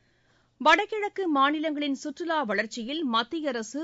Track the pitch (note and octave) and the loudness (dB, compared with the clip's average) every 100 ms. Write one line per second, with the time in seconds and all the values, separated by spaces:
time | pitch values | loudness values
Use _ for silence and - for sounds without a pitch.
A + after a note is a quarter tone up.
0 | _ _ _ _ _ - C4+ E4 G#4 A4 | _ _ _ _ _ 0 4 6 4 -2
1 | G4+ - F#4+ C#4+ C4+ D#4 D#4 D4 D4 C4+ | -4 -2 0 4 4 2 -2 -2 -2 -4
2 | D4 C#4+ E4 D#4+ B3 G3+ A3 - A3+ D4+ | -6 -8 -4 -2 0 0 -2 -6 -6 -4
3 | D4 A3+ A#3 E4 D4 A#3+ A3 C#4 | -2 0 -2 -4 -4 -4 -6 -6